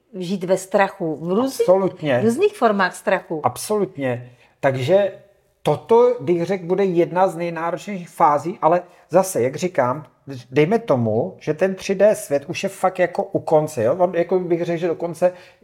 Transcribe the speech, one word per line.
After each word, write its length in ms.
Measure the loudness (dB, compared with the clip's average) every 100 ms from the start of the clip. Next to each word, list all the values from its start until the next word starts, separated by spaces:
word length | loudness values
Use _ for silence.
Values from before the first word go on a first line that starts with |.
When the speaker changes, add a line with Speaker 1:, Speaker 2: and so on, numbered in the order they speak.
| _
Speaker 1:
žít 300 | -10 -6 -4
ve 120 | 0 -2
strachu 600 | 0 0 0 -2 -6 -4
v 120 | -2
různých, 320 | -2 -2 0 2
Speaker 2:
Absolutně. 520 | 4 2 -2 -2 2
Speaker 1:
různých 320 | 0 2 0 2
formách 380 | 0 2 -2
strachu. 460 | -2 -2 -2 -2 -4
Speaker 2:
Absolutně. 880 | -4 -4 -4 -2 -2 -2 -4 -4 -8 _ _ _
Takže 520 | -2 0 2 4 2 -4 _ _ _ _
toto, 540 | -2 -2 2 4 4 2
bych 240 | 0 0
řekl, 220 | 0 -4 -2
bude 180 | 0
jedna 440 | 2 2 2 2 0
z 80 | 0
nejnáročnějších 720 | -6 -6 -6 -6 -8 -12 -12
fází, 500 | 0 2 2 -2 -2
ale 200 | 2 2 -2 _ _
zase, 320 | 2 2 0
jak 140 | 0 -2
říkám, 480 | -2 0 0 -2 -8 _ -16 -16 -2
dejme 280 | 2 2 2
tomu, 580 | 0 0 2 0 -2 -6
že 140 | -6
ten 200 | -2 -2
tři 200 | -2 -6
D 200 | 2 2
svět 300 | 2 -2 -4 -4
už 140 | -6
je 60 | -6
fakt 300 | -2 -2 0
jako 240 | 0 0
u 140 | -4 -4
konce, 440 | 2 2 2 0
jo? 120 | 0 2
On, 160 | 0
jako 240 | 0 0 0
bych 260 | 0 -2
řekl, 140 | -2 -2
že 80 | -4
dokonce 440 | -4 -6 -2 -2 -2 -14 _